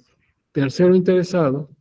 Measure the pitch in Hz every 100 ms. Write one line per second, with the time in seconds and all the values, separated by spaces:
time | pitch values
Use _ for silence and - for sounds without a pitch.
0 | _ _ _ _ _ - 139 - 180 185
1 | 180 185 175 185 147 139 151 _